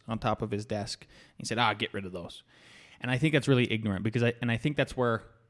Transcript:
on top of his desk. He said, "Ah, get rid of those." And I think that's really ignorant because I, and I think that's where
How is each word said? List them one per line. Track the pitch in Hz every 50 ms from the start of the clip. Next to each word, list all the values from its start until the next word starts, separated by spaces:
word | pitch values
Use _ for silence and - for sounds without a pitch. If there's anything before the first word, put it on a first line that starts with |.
| - -
on | 113 110
top | - 113 110 - 113
of | 110
his | 107 104 104
desk. | - 107 104 104 117 - - - - - - - - _
He | - -
said, | - 113 113
"Ah, | 120 110 104
get | 104 - - -
rid | 98 98
of | 92 90
those." | 87 85 87 - - - _ _ - - - - - - - - -
And | - 123
I | 131 123
think | 151 160 147
that's | 143 -
really | 135 135 123 123 -
ignorant | 110 110 107 107 98 92 98
because | 110 - 120 117
I, | 117 117 -
and | 123 120
I | 113
think | 110 - 156 147
that's | - 135 - -
where | - 123 120 113 110 - - - _ _ _